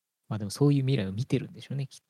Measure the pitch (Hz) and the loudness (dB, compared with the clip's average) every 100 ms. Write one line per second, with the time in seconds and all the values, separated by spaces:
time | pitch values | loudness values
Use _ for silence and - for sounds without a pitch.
0 | _ _ - 110 104 - 143 143 131 135 | _ _ -8 -6 -4 2 4 4 2 0
1 | 95 101 135 127 - - - 139 135 - | 0 -4 0 0 -2 -14 -10 -8 -8 -12
2 | _ | _